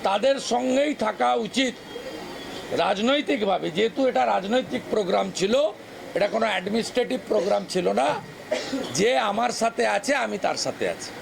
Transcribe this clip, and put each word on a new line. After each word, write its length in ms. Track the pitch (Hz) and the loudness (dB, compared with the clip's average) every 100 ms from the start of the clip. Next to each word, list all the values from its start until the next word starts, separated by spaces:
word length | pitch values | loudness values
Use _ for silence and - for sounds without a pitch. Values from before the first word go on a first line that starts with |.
তাদের 360 | 208 202 240 269 | 2 2 4 2
সঙ্গেই 540 | - 240 254 262 294 | 2 0 2 2 2
থাকা 400 | 285 220 208 247 | 2 -2 2 2
উচিত 400 | 247 220 - 262 - - - - - - - - - - | 2 0 0 0 -2 -12 -12 -10 -10 -12 -12 -12 -12 -6
রাজনৈতিকভাবে, 1000 | 127 170 196 226 285 - 285 202 185 170 | 0 0 2 2 2 2 0 2 0 0
যেহেতু 360 | 165 226 - 262 | 0 0 2 2
এটা 180 | 254 247 | 4 2
রাজনৈতিক 560 | 202 190 247 202 247 - | 2 2 0 0 -6 -2
প্রোগ্রাম 420 | 208 190 196 196 - | -2 2 0 0 0
ছিল, 200 | 190 247 311 - - - - | 2 2 2 -2 -14 -16 -6
এটা 140 | 175 202 | 0 0
কোনো 180 | - 220 | 2 0
অ্যাডমিনিস্ট্রেটিভ 760 | 190 185 220 214 - 233 254 - | 0 -2 -2 0 0 0 -2 0
প্রোগ্রাম 380 | 214 196 202 190 | 0 2 0 0
ছিল 220 | 185 180 | 0 2
না। 220 | 202 269 294 - - - - - 269 - | 2 2 0 -6 -16 -4 -4 -2 -6 -4
যে 240 | 120 208 262 | 0 2 4
আমার 320 | 220 202 240 | 2 0 0
সাথে 380 | 214 226 226 220 | 2 0 2 2
আছে, 280 | 202 202 277 | 2 2 0
আমি 220 | 226 208 | 0 0
তার 180 | 175 151 | -2 0
সাথে 340 | 139 123 98 | -2 -2 -2
আছি। 220 | 82 - - | -2 -8 -12